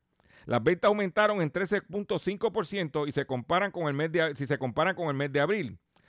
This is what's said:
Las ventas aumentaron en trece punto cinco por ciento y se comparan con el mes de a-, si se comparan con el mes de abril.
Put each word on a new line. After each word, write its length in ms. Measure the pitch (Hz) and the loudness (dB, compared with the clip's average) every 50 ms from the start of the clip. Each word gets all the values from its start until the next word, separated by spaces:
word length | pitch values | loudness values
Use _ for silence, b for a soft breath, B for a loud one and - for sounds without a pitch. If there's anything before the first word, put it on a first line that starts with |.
| _ _ _ _ b b b b b | _ _ _ _ b b b b b
Las 160 | b 113 120 110 | b 0 2 2
ventas 260 | 156 180 175 - 208 | 2 2 4 4 2
aumentaron 540 | 208 208 202 185 - 208 214 214 208 202 165 | 4 4 0 0 2 4 4 4 4 2 0
en 80 | 147 | 0
trece 320 | - 180 196 175 208 196 - | 0 -2 -2 0 0 -2 -2
punto 360 | - 160 208 208 - 208 160 | -4 -6 -6 -4 -2 -2 -2
cinco 320 | - 180 196 202 - 226 | -2 -2 -2 0 -2 -2
por 160 | 165 220 190 | 0 -2 -4
ciento 400 | - 202 202 180 151 - 156 147 | -2 -2 -4 -4 -2 -2 -2 -2
y 60 | 147 143 | -2 -2
se 140 | 143 135 | -2 -2
comparan 440 | - 131 123 117 - 165 180 202 196 | -2 -2 -4 -2 0 0 0 0 0
con 180 | - 175 170 147 | -2 -4 -2 -2
el 40 | 139 | 0
mes 180 | 139 156 165 | 0 -2 0
de 120 | 160 170 160 | 2 2 0
a-, 120 | 160 147 | 0 0
si 120 | 131 143 | -2 -2
se 120 | 127 147 127 | -2 -2 0
comparan 380 | 131 127 110 147 160 185 190 | -2 -2 0 2 2 2 0
con 120 | 190 175 156 | 0 -2 -2
el 60 | 139 | -2
mes 160 | 135 143 147 | -2 -2 0
de 100 | 135 143 | 2 2
abril. 380 | 143 160 208 214 160 117 92 - _ _ _ b b | 2 2 2 0 -2 -4 -8 -12 _ _ _ b b